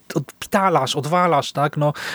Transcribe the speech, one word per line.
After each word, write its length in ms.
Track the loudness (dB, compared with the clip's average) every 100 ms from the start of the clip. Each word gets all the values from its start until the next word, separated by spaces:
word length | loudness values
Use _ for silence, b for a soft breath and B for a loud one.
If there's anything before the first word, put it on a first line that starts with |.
| -8 -6
odpitalasz, 800 | -6 -12 -2 0 2 2 0 -2
odwalasz, 560 | 0 2 4 2 0
tak, 260 | -2 -2 0
no, 160 | -2 -2 B